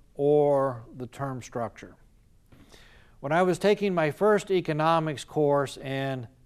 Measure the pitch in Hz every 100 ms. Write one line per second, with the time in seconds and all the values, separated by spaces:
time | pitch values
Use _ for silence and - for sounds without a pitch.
0 | _ - 143 147 143 139 135 120 117 131
1 | 123 - 139 127 - 123 113 - 98 -
2 | _ _ _ _ _ - - - - -
3 | - - 139 160 185 170 196 202 202 175
4 | 156 - 208 208 - 185 170 151 156 165
5 | 156 139 - 151 147 139 135 - 131 135
6 | 135 127 113 -